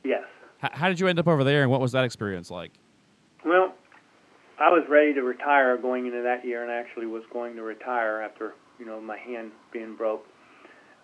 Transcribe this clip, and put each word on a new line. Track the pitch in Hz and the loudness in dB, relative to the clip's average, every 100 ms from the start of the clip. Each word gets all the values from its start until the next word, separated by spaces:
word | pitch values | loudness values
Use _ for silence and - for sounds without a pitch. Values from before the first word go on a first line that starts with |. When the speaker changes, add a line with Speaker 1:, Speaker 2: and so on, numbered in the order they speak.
Speaker 1:
Yes. | - 107 - - - _ | -4 -4 -4 -18 -20 _
Speaker 2:
H-, | 143 | -8
how | - 175 | -2 0
did | 175 | 2
you | 185 | 2
end | 170 | 2
up | 170 | 4
over | 156 | 4
there, | 135 147 | 4 4
and | 135 | 4
what | 131 | 4
was | 127 | 2
that | 127 | 2
experience | 127 - 104 92 85 | 0 -2 -4 -6 -8
like? | 90 85 _ _ _ _ _ _ _ | -12 -12 _ _ _ _ _ _ _
Speaker 1:
Well, | 156 180 190 - _ - _ _ _ _ _ - | 2 4 2 -2 _ -20 _ _ _ _ _ 2
I | 156 | 4
was | 170 131 | 6 6
ready | 147 151 139 | 6 6 4
to | |
retire | 127 120 143 143 127 123 | -2 -2 2 4 4 2
going | 127 127 123 | 0 -4 -4
into | 120 | -4
that | 120 123 123 | -2 -2 -4
year, | 120 | -6
and | 120 | -6
actually | 120 120 - 113 | -6 -8 -8 -8
was | 113 113 | -8 -10
going | 120 120 117 | -10 -8 -10
to | |
retire | 110 107 - 123 110 107 | -12 -10 -6 -2 -2 -2
after – | 107 - 110 - _ - | -6 -10 -12 -12 _ -20
you | 117 | -14
know, | 110 | -12
my | 110 104 | -12 -12
hand | 120 120 113 107 _ | -10 -12 -12 -16 _
being | 120 110 107 | -12 -12 -6
broke. | 113 107 - _ _ - - - - _ | -4 -4 -8 _ _ -20 -20 -20 -20 _